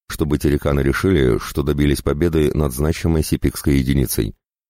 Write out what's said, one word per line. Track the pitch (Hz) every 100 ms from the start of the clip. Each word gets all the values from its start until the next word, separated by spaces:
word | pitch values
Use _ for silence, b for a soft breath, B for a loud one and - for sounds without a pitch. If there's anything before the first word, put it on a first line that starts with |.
| -
чтобы | - 78 73
тереканы | 76 69 73 71
решили, | 67 - 95 87 62 55
что | - -
добились | 71 71 73 69
победы | - 71 85 80 73
над | - 73
значимой | 64 76 - 85 80
сипикской | 78 - 71 - - 69
единицей. | 65 67 62 - 53 - _ _ _